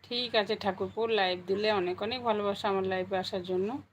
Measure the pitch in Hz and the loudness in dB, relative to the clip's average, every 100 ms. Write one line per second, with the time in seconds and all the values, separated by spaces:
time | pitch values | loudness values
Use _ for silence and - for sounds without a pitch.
0 | - 240 247 226 202 214 208 190 190 214 | -6 -6 2 2 2 0 0 0 -4 -2
1 | 226 220 185 180 180 196 214 208 180 180 | 0 4 2 0 -2 0 2 2 0 -2
2 | 208 247 240 208 202 202 214 196 190 185 | -4 -2 0 2 0 0 0 0 0 -2
3 | 185 190 185 196 180 185 196 269 - | 0 -2 -2 -6 -2 -2 0 -4 -10